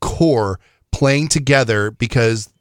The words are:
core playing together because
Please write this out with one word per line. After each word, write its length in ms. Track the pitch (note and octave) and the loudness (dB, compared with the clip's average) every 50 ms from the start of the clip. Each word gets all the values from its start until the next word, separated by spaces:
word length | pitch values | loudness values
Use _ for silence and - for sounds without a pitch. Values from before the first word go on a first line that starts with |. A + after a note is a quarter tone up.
core 580 | - - - - E3+ E3 C#3 A2+ G#2 G2 F#2+ - _ _ _ _ _ _ | -8 -6 -2 0 2 2 2 2 0 -2 -4 -6 _ _ _ _ _ _
playing 360 | - - C#3+ C3+ C#3 C#3+ D#3 D3+ | -4 -2 0 0 2 0 0 -2
together 600 | - D3+ C#3 C3 C#3+ C3+ C3 A2+ A2 G#2 G#2 G#2+ | -2 -2 0 2 2 2 2 2 0 0 -2 -2
because 580 | A2+ - A#2+ A2 - B2+ A#2 A2+ A2+ A2 G#2+ - _ _ | -4 -4 -4 -2 0 0 2 2 0 -2 -6 -12 _ _